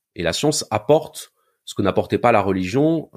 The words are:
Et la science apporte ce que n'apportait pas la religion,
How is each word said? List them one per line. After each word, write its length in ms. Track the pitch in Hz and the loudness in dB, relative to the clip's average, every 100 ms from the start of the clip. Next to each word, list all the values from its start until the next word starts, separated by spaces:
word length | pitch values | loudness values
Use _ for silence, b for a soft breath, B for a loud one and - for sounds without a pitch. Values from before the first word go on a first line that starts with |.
| _ - | _ -6
Et 60 | |
la 120 | 85 | -4
science 320 | - 147 147 - | 0 0 -2 -2
apporte 640 | 107 - 151 - - - _ _ _ | -2 2 2 0 -14 -18 _ _ _
ce 120 | - - | -10 -4
que 60 | |
n'apportait 360 | 98 104 - 101 | 0 0 0 2
pas 160 | 120 | 2
la 80 | 107 | 2
religion, 680 | 98 95 92 127 156 165 - | 2 -2 -2 0 0 0 -6